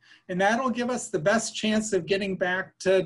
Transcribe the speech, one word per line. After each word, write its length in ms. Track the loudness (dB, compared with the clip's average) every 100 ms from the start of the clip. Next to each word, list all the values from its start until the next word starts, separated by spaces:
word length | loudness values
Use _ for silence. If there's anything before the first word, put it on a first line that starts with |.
| _ -18 -6
And 140 | 0
that'll 280 | 2 2 0
give 200 | -2 -2
us 200 | -4 -4
the 100 | -2
best 360 | 2 2 0 -4
chance 380 | 0 0 0
of 120 | -2 0
getting 300 | -2 -2 -2
back 420 | -2 -2 -6 -4
to 240 | 2 2